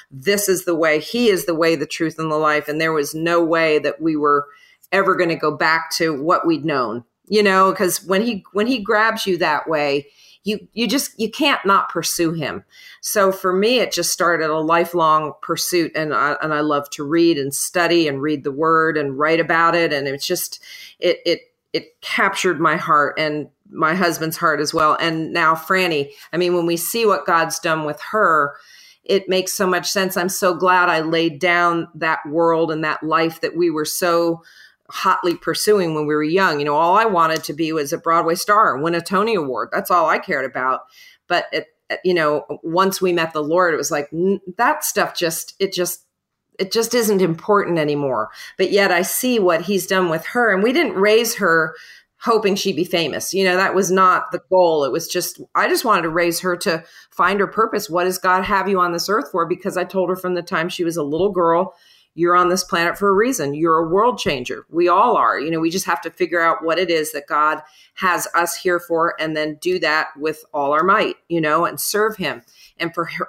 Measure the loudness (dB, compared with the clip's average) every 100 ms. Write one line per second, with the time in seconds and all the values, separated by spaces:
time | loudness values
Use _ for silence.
0 | -20 -6 -2 0 0 0 0 0 2 0
1 | 0 0 2 2 0 0 2 0 -2 -4
2 | -4 -4 -4 0 2 0 -2 -2 0 0
3 | -2 -2 0 2 2 2 4 2 0 -2
4 | -2 2 2 2 0 -12 _ _ _ 0
5 | 2 2 0 0 -2 0 0 0 -2 -2
6 | -2 -2 0 2 2 0 0 -2 -2 -6
7 | -12 _ -2 2 4 4 4 2 0 -2
8 | -2 0 0 -4 -4 -2 0 0 0 2
9 | 2 0 -2 0 0 -2 -2 -2 0 -2
10 | -4 _ -20 _ -6 -6 -6 -4 0 0
11 | -2 -4 -6 0 0 0 2 2 0 -4
12 | -4 -2 -2 -2 -6 -8 -14 -20 -20 -14
13 | -4 2 2 2 0 2 2 2 0 -2
14 | -4 0 0 0 0 -2 2 2 2 2
15 | 2 2 0 -8 -6 -4 -2 0 0 -2
16 | -2 0 0 -2 -2 -2 0 -2 -4 -8
17 | -2 4 4 2 -2 -4 -4 0 2 2
18 | 2 0 -2 -2 -4 -2 2 2 2 0
19 | -2 0 2 2 2 2 4 2 0 0
20 | -4 -6 -4 -4 -6 -12 -16 -20 -20 -2
21 | 0 0 -2 -4 -6 _ _ -8 -8 _
22 | -6 -2 0 0 -2 0 0 0 2 2
23 | 2 0 -2 -4 -8 _ _ -2 0 2
24 | 0 0 -4 -2 0 0 -2 2 2 2
25 | -2 -2 -4 0 2 0 0 0 2 0
26 | -4 -10 -8 -2 0 0 0 -2 -4 0
27 | 2 2 2 0 0 -2 -2 -2 -4 -8
28 | -4 0 4 4 0 -4 -20 -20 -20 _
29 | -2 -2 0 -2 -2 -2 0 0 -2 -2
30 | -2 -2 -4 0 0 2 2 4 4 0
31 | 0 0 0 0 0 2 2 0 -4 -4
32 | -2 -2 -2 0 2 2 0 -2 -2 -4
33 | 0 0 0 -2 -4 0 0 0 -4 -2
34 | 0 2 0 -2 -8 -20 -20 _ -16 -2
35 | 0 0 0 -2 -4 -2 2 2 0 -2
36 | -2 -2 0 0 0 0 0 0 4 4
37 | 2 2 2 0 -4 -4 -4 -2 -4 -4
38 | 0 0 2 -2 2 4 4 2 -2 -2
39 | -2 0 0 0 -2 -4 -4 -4 0 2
40 | 2 0 -2 -4 -4 -4 -2 -2 -6 -20
41 | -20 _ -4 -2 -2 -6 -8 _ -10 -4
42 | 0 2 2 0 -4 -10 -2 0 0 0
43 | 0 0 -2 -4 0 2 2 0 -2 -4
44 | -4 -2 -2 -2 -4 -2 0 0 -2 -2
45 | -2 -2 -4 -4 -10 -4 -4 -2 -4 -8
46 | _ _ _ _ _ -8 -4 -2 0 0
47 | 2 2 2 0 2 2 2 0 0 0
48 | -2 -2 -4 -10 -10 -2 0 2 2 2
49 | 0 -2 0 2 2 2 0 -2 0 0
50 | 2 -2 -2 0 2 2 2 2 0 2
51 | 4 4 2 0 2 2 0 -6 -20 -20
52 | _ _ 0 2 2 0 -2 -2 -2 -2
53 | -2 -4 -4 0 2 2 2 2 2 4
54 | 4 4 0 -8 0 4 4 4 0 -2
55 | -4 -4 -6 -8 -6 -2 0 2 2 2
56 | 2 0 0 0 -2 -2 -2 -4 -6 -20
57 | -8 -2 0 2 0 0 -2 -2 -4 -2
58 | -2 -2 0 0 2 0 0 0 0 -2
59 | -2 -2 -2 -2 -2 -4 -4 -4 -2 -2
60 | -2 -2 -4 -4 -4 -4 -4 -4 -4 -2
61 | -2 0 0 2 2 2 0 -6 _ _
62 | _ -2 2 4 4 0 -2 -2 0 0
63 | 2 2 2 0 -4 0 2 2 2 2
64 | 2 0 -2 -4 -6 -12 -6 0 2 4
65 | 4 4 2 0 -2 -2 -2 -2 -2 -4
66 | -4 -4 -2 0 0 0 0 0 0 0
67 | -2 -6 -4 0 0 0 -8 _ _ -4
68 | -2 -2 -2 -2 -2 -2 -2 -2 -2 0
69 | 0 -2 -4 -4 -4 -4 -4 -2 0 0
70 | -2 -6 -6 -6 -8 -4 0 2 4 2
71 | 2 -4 -4 0 2 2 0 -4 -4 0
72 | -2 -2 -6 -6 -14 _ -20 -8 -6 -6
73 | -6 -6